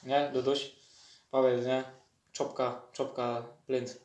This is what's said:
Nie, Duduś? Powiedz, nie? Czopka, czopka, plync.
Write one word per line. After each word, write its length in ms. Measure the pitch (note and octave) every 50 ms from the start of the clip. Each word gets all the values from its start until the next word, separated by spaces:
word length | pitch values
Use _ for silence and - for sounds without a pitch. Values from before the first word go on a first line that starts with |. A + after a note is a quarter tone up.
| -
Nie, 280 | B2+ C3+ C#3+ D3 C#3 C3
Duduś? 400 | B2+ B2 C3+ C#3+ C#3+ - - - _ - - - - - - - - _ _
Powiedz, 360 | - C3 C3 B2+ B2 B2 B2
nie? 180 | B2 C3 C3 C3 - - - _ _ _ _ _ _ _
Czopka, 500 | - D3 - - - C3 B2 B2+ B2+ - - -
czopka, 500 | - C3+ C3 - - B2 A#2+ A#2+ A#2+ A#2+ - - _ _
plync. 300 | - C3 B2+ A#2+ - - - -